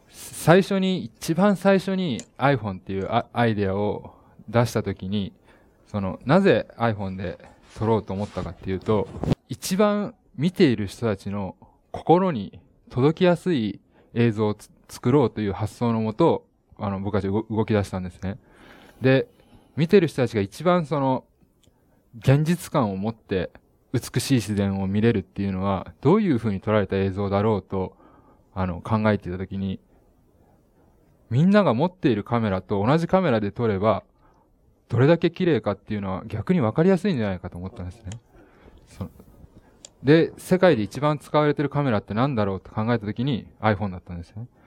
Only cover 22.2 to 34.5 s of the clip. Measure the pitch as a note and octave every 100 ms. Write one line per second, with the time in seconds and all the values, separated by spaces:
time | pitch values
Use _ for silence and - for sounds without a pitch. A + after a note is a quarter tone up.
22.2 | B2+ C#3+ D#3 F3 - D#3 G#2+ F#2+ G#2+ A2+
23.2 | - F#2+ - - _ _ _ A#2+ - B2+
24.2 | - B2+ G#2+ G2+ G2+ G2 F#2+ G2+ A#2 G#2+
25.2 | - - G2 F#2 G2 G2 - - C3+ G#3+
26.2 | G3+ A#2+ A2+ F#2+ - G#2+ F#2+ G2 F#2+ F#2
27.2 | G2+ G2 G#2+ G2+ - F#2+ F2+ - _ _
28.2 | _ _ _ G2 F#2 E2+ - A2 G#2+ G2+
29.2 | F2 F#2 F#2+ G2 F#2+ - _ _ _ _
30.2 | _ _ _ _ _ _ _ _ _ _
31.2 | - A#2+ F#3 G#3 E3+ A#2 F3 - D3+ G#2
32.2 | - A#2+ A2 F#2+ - G2+ G#2+ E3 E3+ F#3+
33.2 | F3 A2 G2+ - A#2 F#2+ A2 G2 - _
34.2 | _ _ _